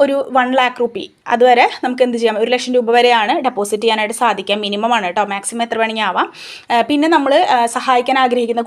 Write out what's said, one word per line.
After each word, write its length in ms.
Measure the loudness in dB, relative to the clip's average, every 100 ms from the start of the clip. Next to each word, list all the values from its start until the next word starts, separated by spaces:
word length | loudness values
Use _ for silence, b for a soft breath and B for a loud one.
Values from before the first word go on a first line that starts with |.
ഒരു 140 | 0 0 -2 0
വൺ 120 | 0 2
ലാക്ക് 220 | 0 0
റുപ്പി 220 | -4 -4 -14 _ -4
അതുവരെ 320 | 2 4 6 2 0
നമുക്ക് 180 | -6 0 0
എന്ത് 100 | 0
ചെയ്യാം, 160 | -2 0
ഒരു 80 | -2
ലക്ഷം 180 | -2 0 0
രൂപ 120 | 2 4
വരെയാണ് 380 | 4 4 2 0 -2
ഡെപ്പോസിറ്റ് 360 | -4 -4 -2
ചെയ്യാനായിട്ട് 320 | 0 0 -2 0
സാധിക്കുക. 340 | 0 0 -2 -4
മിനിമം 280 | -2 -4 -2 -2
ആണ് 100 | -2
കേട്ടോ, 160 | -2 -4
മാക്സിമം 300 | -6 -8 -6 -4
എത്ര 120 | -2
വേണമെങ്കിൽ 240 | -2 -2 -2
ആവാം. 200 | -2 -4 B B B -2
ഏ, 40 | 0 2
പിന്നെ 220 | 0 2
നമ്മൾ, 200 | 2 2 2 2
ഏ, 40 | 2 0 -2
സഹായിക്കാൻ 420 | 0 0 2 2
ആഗ്രഹിക്കുന്ന 420 | 2 2 -2 -2